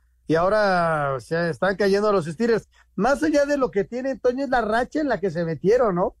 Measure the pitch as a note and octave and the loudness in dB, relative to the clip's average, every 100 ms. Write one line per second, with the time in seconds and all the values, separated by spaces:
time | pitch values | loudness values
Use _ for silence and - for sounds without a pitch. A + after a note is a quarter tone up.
0 | _ _ - D#3 F#3 G#3+ G3+ F3+ E3+ D#3 | _ _ -2 0 2 2 2 2 0 0
1 | C#3+ C3 - E3 E3+ C#3 F#3 F#3+ G3 G3 | -2 -4 -4 -4 -2 -2 -2 2 2 2
2 | G#3+ G3 D#3 D#3 A#3 A3 - _ _ - | 2 0 -2 -2 0 0 -2 _ _ -2
3 | A3+ C#4 D#4 D4 C#4+ C#4+ B3+ G3 F#3 A#3+ | 0 2 2 2 2 0 0 -2 -4 -4
4 | C4 B3 B3 B3 C#4 B3+ G#3+ A3 B3+ D4 | -6 -2 -2 -2 -2 -2 0 -2 -2 -4
5 | D4 G#3 F#3+ D#3+ E3 D#3 F3+ B3 A#3 F3 | -2 -2 -4 -4 -4 -2 2 2 2 0
6 | G#3+ - | -2 -4